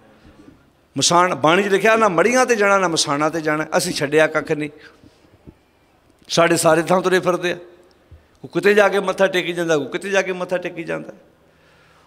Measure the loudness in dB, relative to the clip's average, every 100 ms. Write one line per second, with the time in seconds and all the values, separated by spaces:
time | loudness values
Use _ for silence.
0 | _ _ -20 -20 -20 -20 _ _ _ -4
1 | 2 2 2 2 2 2 2 0 2 2
2 | 2 2 2 2 2 2 2 2 0 -2
3 | -2 -2 -2 -2 -4 -4 -2 -4 -4 -4
4 | 0 2 2 0 -4 -6 -6 -12 -20 _
5 | -20 _ _ _ -20 _ _ _ _ _
6 | _ _ _ 0 2 4 2 2 2 0
7 | 2 0 0 -2 -4 -6 -10 -20 _ _
8 | _ -20 _ _ -8 -2 2 4 4 2
9 | -2 0 0 0 -4 -4 0 -2 -2 -8
10 | -4 -2 -2 -6 -6 -6 -6 -10 -10 -10
11 | -10 -20 _ _ _ _ _ _ _ _